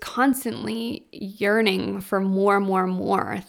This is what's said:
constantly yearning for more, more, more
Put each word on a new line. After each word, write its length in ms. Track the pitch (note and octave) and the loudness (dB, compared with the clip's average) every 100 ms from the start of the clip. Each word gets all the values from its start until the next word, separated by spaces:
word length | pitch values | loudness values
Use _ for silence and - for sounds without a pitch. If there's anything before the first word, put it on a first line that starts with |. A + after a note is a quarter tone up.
constantly 1040 | - A#3+ C4+ B3+ A#3 - G#3+ A3+ A#3 - - | -6 0 2 2 -4 -6 -6 -6 -6 -8 -12
yearning 920 | - G3 G#3+ G#3 A3 G#3+ F#3+ F#3+ G3 | -12 -12 -2 2 4 4 2 -2 -6
for 180 | F#3+ G3 | -2 0
more, 400 | G3 F#3+ G3+ G3+ | 2 2 4 4
more, 280 | G3 F#3 F#3 | 2 0 0
more 520 | F#3 G3 G3 - G#3 | -2 0 0 -2 -6